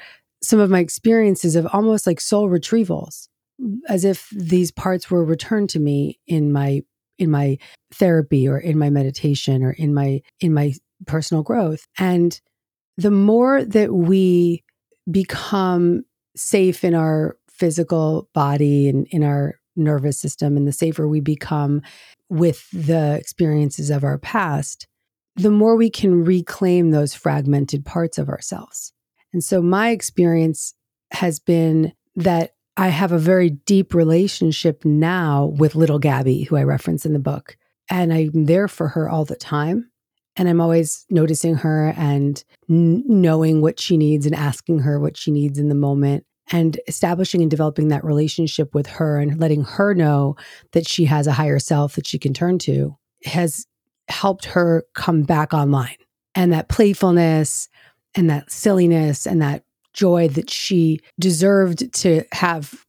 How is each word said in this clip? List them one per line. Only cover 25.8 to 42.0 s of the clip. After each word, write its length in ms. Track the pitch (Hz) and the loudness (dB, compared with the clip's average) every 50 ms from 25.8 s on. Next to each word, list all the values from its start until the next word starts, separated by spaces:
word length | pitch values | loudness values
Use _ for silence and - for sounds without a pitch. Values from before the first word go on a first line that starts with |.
| 226 220 | 2 0
can 340 | - - - 196 180 175 165 | 0 0 2 2 2 4 4
reclaim 680 | 170 185 180 165 - - - 196 180 180 180 170 165 | 2 2 0 0 -4 -6 -2 0 2 2 4 4 4
those 240 | 156 151 147 139 - | 2 2 0 -2 -4
fragmented 680 | - - 156 143 147 139 139 143 143 143 139 - 143 143 | -4 -4 -2 -2 0 0 0 0 0 0 -2 -4 -8 -8
parts 320 | - - 170 170 160 - - | -6 -6 -4 -4 -4 -4 -6
of 100 | 143 139 | -6 -6
ourselves. 600 | 135 - - - 190 - - - - - - - _ _ _ _ _ _ _ _ - | -8 -8 -10 -12 -12 -12 -14 -16 -18 -18 -18 -18 _ _ _ _ _ _ _ _ -6
And 100 | 175 160 | -6 -4
so 180 | - 196 185 | -2 0 0
my 280 | 175 175 185 196 220 233 | 2 2 2 2 0 0
experience 880 | 233 196 - - - - 175 170 165 165 160 160 156 - - - - _ _ _ _ _ _ _ | -2 -4 -6 -6 -2 0 2 2 2 2 0 0 -2 -4 -10 -14 -14 _ _ _ _ _ _ _
has 280 | - - 190 175 156 - | -8 -4 -4 -4 -4 -4
been 540 | - - 170 165 165 160 160 160 156 165 - _ _ _ _ | -2 0 2 2 2 2 2 0 0 -2 -6 _ _ _ _
that 360 | 190 165 190 175 165 165 - _ _ _ _ _ | -2 -2 0 0 0 -2 -4 _ _ _ _ _
I 140 | - 190 185 | -2 0 0
have 220 | 156 151 196 175 | 0 0 0 0
a 60 | 175 | 0
very 320 | 165 156 175 185 185 180 170 | 2 2 4 4 4 4 2
deep 460 | 147 143 - - 202 196 190 - - | 0 -4 0 2 2 2 2 2 2
relationship 880 | 170 165 156 160 170 196 196 - - 180 160 151 - - 170 147 - - | 2 2 4 4 2 2 0 -2 -2 -2 -2 -2 0 -2 -2 -2 0 0
now 600 | 156 147 151 156 165 180 185 170 156 143 139 143 151 151 | 0 2 2 2 0 0 -2 0 0 0 0 0 0 2
with 160 | 143 156 151 - | 2 2 2 4
little 240 | 156 165 156 147 147 | 2 2 2 2 0
Gabby, 440 | 139 151 135 131 135 131 127 - 147 | 0 0 0 2 0 0 0 -2 -2
who 140 | - 165 | -2 0
I 60 | 143 139 | 0 2
reference 420 | 139 143 127 - 175 165 147 - | 0 0 -2 -2 -4 -4 -4 -2
in 60 | 160 151 | -2 -2
the 60 | 143 | -2
book. 380 | 131 143 143 - - - - _ _ _ _ _ _ - | -2 -4 -6 -6 -10 -16 -20 _ _ _ _ _ _ -6
And 240 | 185 180 180 165 165 | -2 -2 0 0 2
I'm 320 | 160 156 151 151 160 156 | 0 0 0 0 0 2
there 220 | 143 165 185 202 | 2 2 2 0
for 220 | 196 - - 165 143 | -2 -4 -6 -6 -4
her 200 | - 165 156 - | -4 -4 -4 -2
all 160 | 165 156 151 | -2 -2 -4
the 100 | 143 - | -4 -6
time. 540 | - - - 151 147 147 160 185 226 240 - _ _ _ _ _ _ _ _ _ | -14 -8 -6 -4 -4 -2 -2 -4 -4 -6 -10 _ _ _ _ _ _ _ _ _
And 120 | - 185 | -2 0
I'm 140 | 175 170 170 | 2 2 2
always 440 | 165 165 165 165 160 156 - - - _ | 2 2 2 2 0 0 -6 -12 -8 _
noticing 460 | 196 165 156 156 160 - - 165 160 | 2 2 2 2 0 -2 0 -2 -2
her 400 | 139 - 160 156 156 151 156 - | 0 0 0 0 0 0 0 -2
and 460 | - | -2